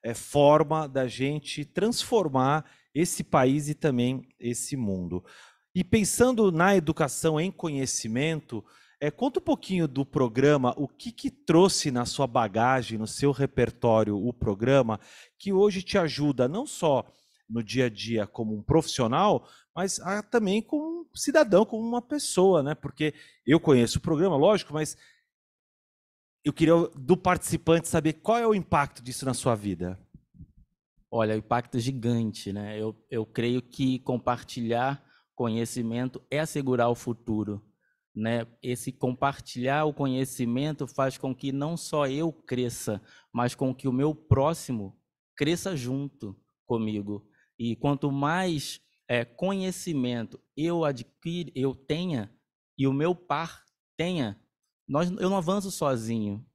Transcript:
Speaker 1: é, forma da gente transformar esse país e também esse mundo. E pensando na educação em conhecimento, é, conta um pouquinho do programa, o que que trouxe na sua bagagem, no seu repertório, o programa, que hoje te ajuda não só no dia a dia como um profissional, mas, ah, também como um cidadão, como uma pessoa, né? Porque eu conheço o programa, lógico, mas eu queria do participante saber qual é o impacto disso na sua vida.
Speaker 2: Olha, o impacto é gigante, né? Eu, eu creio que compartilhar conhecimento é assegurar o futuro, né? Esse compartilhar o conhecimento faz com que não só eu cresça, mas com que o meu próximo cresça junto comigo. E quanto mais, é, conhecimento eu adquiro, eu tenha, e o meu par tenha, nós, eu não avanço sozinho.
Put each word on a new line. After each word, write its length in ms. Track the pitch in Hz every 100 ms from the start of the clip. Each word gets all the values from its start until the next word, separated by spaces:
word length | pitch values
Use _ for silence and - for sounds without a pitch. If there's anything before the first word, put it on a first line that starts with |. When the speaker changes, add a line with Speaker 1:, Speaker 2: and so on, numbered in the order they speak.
Speaker 1:
é, 120 | 113
forma 720 | 113 - 147 143 151 151 156 151
da 180 | 135 127
gente 580 | 107 135 151 - -
transformar 1000 | 147 - 214 233 - 233 165 131 131 151 - _ _
esse 280 | 139 175 -
país 460 | - 151 131 143 147
e 60 |
também 520 | 151 156 123 123 131 - _
esse 380 | 120 120 - 139
mundo. 460 | 110 95 87 90 - - - _ _
E 100 | 180
pensando 680 | 180 226 196 - 247 240 208
na 240 | 160 180
educação 640 | 196 151 160 147 - 160 151
em 120 | 180
conhecimento, 1120 | - 165 139 131 - 113 117 156 156 - 113 - _ _ _
é, 100 | 147
conta 300 | - 262 370
um 20 |
pouquinho 460 | - 285 - 185 160
do 160 | 127
programa, 680 | 139 - 127 110 139 147 123 -
o 100 | 143
que 240 | _ 240
que 200 | - 269
trouxe 600 | - - 165 190 - 151
na 140 | 123
sua 220 | 120 - 135
bagagem, 720 | 123 110 101 123 131 117 110
no 80 | 107
seu 260 | - 139
repertório, 840 | 135 139 - 117 - 120 110 107 104
o 160 | 120
programa, 680 | 117 113 98 117 139 117 104 - - - _
que 140 | 196
hoje 300 | 190 208 190
te 140 | - 196
ajuda 500 | 165 135 147 135 127
não 200 | 185 294
só 440 | - 170 131 - _ _ _ _
no 140 | 113
dia 240 | 107 120 123
a 20 |
dia 380 | 101 107 113 101
como 280 | - 110
um 80 | 107
profissional, 840 | - 156 - - 117 135 208 151 - - _
mas, 240 | 156 185 -
ah, 220 | 175 202
também 380 | - 240 208 208
como 420 | 226 302 311 339
um 140 | 330 -
cidadão, 480 | - 311 262 190
como 180 | - 220
uma 200 | 226 240
pessoa, 600 | 240 294 - - 190 175
né? 120 | 139
Porque 400 | 151 139 - 151 - - _ -
eu 120 | 156
conheço 400 | 160 127 117 -
o 40 |
programa, 340 | - 156 190 147
lógico, 360 | 170 208 -
mas 240 | 151 156 - - _ _ _ _ _ _ _ _ _ _ _ _ _
eu 80 | 147
queria 220 | - 156 170 170
do 220 | - 127 180
participante 720 | 185 175 - 160 - 165 -
saber 260 | 170 151
qual 240 | 156 - 233
é 80 | 226
o 80 |
impacto 480 | 214 - 160 139 -
disso 220 | 120 -
na 100 | 131
sua 200 | 123 135
vida. 440 | 113 104 87 87 95 _ - _ _ - _ _ _ _ _ _
Speaker 2:
Olha, 240 | 117 110
o 40 | 110
impacto 380 | 104 120 - 127
é 40 |
gigante, 720 | 117 135 117 117 113 95 101
né? 280 | 101 104 107
Eu, 160 | 110 107 _
eu 160 | 120 107
creio 340 | - 117 123
que 380 | - - 131 127
compartilhar 1040 | - 123 120 120 - - 117 117 131 139 _ _ _
conhecimento 880 | _ 120 110 117 - 113 117 127 - _
é 100 | 143
assegurar 480 | 160 151 135 127 117
o 60 |
futuro, 680 | 120 - 117 - 107 104 104 _ _ _ _ _
né? 320 | - 110 117 117 _
Esse 280 | 127 123 -
compartilhar 920 | - 127 123 139 135 - 123 123 143
o 100 | 156
conhecimento 920 | 143 139 127 131 - 117 123 147 151 131
faz 320 | - 135 -
com 160 | 135
que 180 | 127 139
não 240 | 139 147 170
só 300 | - 156 143
eu 260 | 135 165
cresça, 680 | - - 127 123 - - 104 _ - _
mas 220 | 117 120
com 200 | - 131
que 140 | 127 135
o 40 |
meu 220 | 127 147
próximo 840 | 151 _ - 143 165 - 120 98 - _ _ _ -
cresça 400 | 147 175 196 165
junto 600 | 123 135 139 _ 104 95 _ _ _
comigo. 600 | 120 110 104 101 104 _ _ _ _
E 180 | 117 110
quanto 340 | 143 143 147
mais, 720 | 139 143 175 185 156 - - _ _ _
é, 160 | 120
conhecimento 1160 | 117 - 185 196 185 180 - 147 123 120 107 - _ -
eu 280 | 160 170
adquiro, 680 | 156 127 120 _ 170 175 160
eu 200 | 131 135
tenha, 580 | 127 _ 156 180 139 104 _ _ _ _ -
e 80 | 135
o 60 |
meu 220 | 135 160
par 500 | 175 _ 147 165 - _ _ _ -
tenha, 440 | 170 180 117 95 _ _ _ _ -
nós, 180 | 139 180
eu 220 | 185 185
não 60 | 196
avanço 340 | 165 202 196
sozinho. 760 | - 147 127 113 113 104 101 -